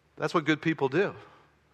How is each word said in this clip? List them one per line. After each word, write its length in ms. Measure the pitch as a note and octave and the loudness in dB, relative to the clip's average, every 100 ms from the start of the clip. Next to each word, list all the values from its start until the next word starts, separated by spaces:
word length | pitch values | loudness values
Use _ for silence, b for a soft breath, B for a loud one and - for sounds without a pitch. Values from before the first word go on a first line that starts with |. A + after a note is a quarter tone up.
| _ - | _ -6
That's 160 | D3+ | 0
what 100 | F3+ | 0
good 180 | D3 D3+ | 2 0
people 280 | E3 D#3 C3+ | 0 0 0
do. 260 | C3+ G3 - - - _ _ _ | 0 -2 -4 -18 -20 _ _ _